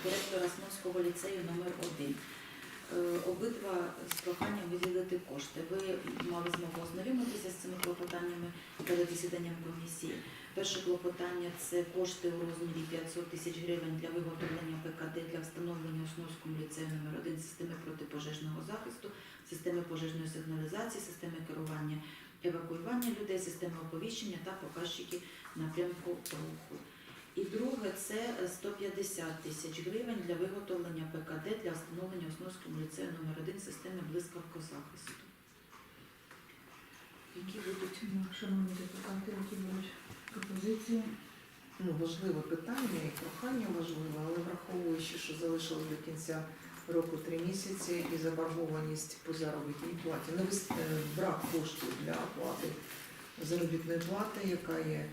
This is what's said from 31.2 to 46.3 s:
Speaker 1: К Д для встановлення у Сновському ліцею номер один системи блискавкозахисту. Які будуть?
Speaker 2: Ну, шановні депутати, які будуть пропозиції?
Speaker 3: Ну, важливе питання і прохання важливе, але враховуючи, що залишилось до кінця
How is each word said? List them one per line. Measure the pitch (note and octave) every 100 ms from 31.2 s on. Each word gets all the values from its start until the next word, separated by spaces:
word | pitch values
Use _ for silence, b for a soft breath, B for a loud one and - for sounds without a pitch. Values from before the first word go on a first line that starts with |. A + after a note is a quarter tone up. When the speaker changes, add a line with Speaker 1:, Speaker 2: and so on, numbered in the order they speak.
| D#3
Speaker 1:
К | D#3+ F#3+
Д | A3
для | F3+
встановлення | D#3+ E3 E3+ F#3 F#3 D#3+
у | D#3
Сновському | F#3 F3+ E3+ D#3
ліцею | D#3 - - E3
номер | D#3 D#3
один | D#3+ G3
системи | - - F3+ F#3 D#3
блискавкозахисту. | E3 F3 F3 D#3+ E3 D#3 C#3+ C#3+ - - - - - - - - - - - - - - - - - - - - - - - - F3
Які | F#3+ G#3+ F#3
будуть? | F#3 F#3 -
Speaker 2:
Ну, | A3 F#3+ F#3 -
шановні | G3 F#3+ F#3 F#3
депутати, | F3+ - - G3 G#3
які | G3 G3 G3
будуть | F#3 F#3 F#3+ - - - -
пропозиції? | G#3+ G3 F#3+ G3+ A3 - A3+ G#3+ - - - - - - -
Speaker 3:
Ну, | F#3 D#3
важливе | E3 E3+ F#3+ D#3
питання | - E3 - C4 B3 F3 D3+
і | -
прохання | - - B3 C4 G#3 E3+
важливе, | E3 D#3 D#3 D3+ D#3+
але | E3+ E3+
враховуючи, | F3+ - F#3 E3+ D#3+ D#3+ E3+
що | - D#3
залишилось | E3+ E3 D#3+ D#3 D#3
до | D3+ -
кінця | D#3 -